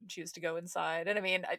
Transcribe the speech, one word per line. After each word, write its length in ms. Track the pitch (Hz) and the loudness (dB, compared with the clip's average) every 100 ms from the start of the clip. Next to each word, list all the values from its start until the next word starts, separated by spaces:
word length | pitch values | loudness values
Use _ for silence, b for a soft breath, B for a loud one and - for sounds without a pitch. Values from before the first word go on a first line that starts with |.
| 202 | -12
choose 240 | - 165 | -10 -10
to 60 | - | -4
go 140 | 165 165 | -2 -2
inside. 500 | 175 175 160 165 170 | -2 0 2 2 2
And 100 | 208 | 2
I 40 | |
mean, 220 | 190 185 | 4 2
I, 100 | - | 0